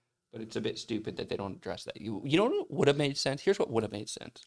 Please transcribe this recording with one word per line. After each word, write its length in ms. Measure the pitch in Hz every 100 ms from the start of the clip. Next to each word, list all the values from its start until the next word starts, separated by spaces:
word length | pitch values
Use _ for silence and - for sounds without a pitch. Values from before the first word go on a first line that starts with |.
| _ _ _
but 80 | 117
it's 140 | 110 113
a 40 |
bit 180 | 107 -
stupid 380 | - 110 - 95
that 120 | 95
they 80 | -
don't 200 | 98 -
address 280 | - 87
that. 160 | - -
You, 200 | 104 101
you 120 | 139 156
know 100 | 220
what 220 | 403 -
would 180 | 147 139
have 80 | 143
made 200 | 143 139
sense? 240 | - 139
Here's 160 | - 196
what 120 | -
would 140 | 113
have 80 | 107
made 160 | 104 107
sense. 360 | - - -